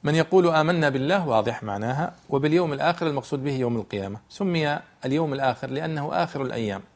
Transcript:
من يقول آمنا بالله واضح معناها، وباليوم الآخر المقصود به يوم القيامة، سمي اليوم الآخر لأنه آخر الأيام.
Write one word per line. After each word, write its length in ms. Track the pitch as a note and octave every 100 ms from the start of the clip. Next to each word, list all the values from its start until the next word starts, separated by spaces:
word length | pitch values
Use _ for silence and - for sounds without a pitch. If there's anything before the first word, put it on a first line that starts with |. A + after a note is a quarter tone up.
من 120 | D3 D#3+
يقول 320 | D#3+ F#3+ F3
آمنا 420 | D#3+ D#3 F3 D3+
بالله 380 | C3 C3+ G3 D#3+
واضح 360 | A2+ G#2+ A2+
معناها، 520 | G#2+ G2+ A2 C3+ E3 - _
وباليوم 440 | C#3 D3+ D#3+ E3+
الآخر 340 | C#3 D3 E3+ E3
المقصود 360 | C#3+ A#2+ C#3+
به 100 | C#3
يوم 240 | C3+ B2 A#2
القيامة، 420 | G2 G#2 G2 G#2 _
سمي 500 | - G3 E3+ D3+ D3 - _ C3
اليوم 280 | C#3+ D#3+
الآخر 360 | C3+ C3+ A#2+ C3
لأنه 400 | C3+ D#3+ D#3 C#3+
آخر 280 | E3 E3+ C#3+
الأيام. 400 | C3 A#2 A2 F#2+ -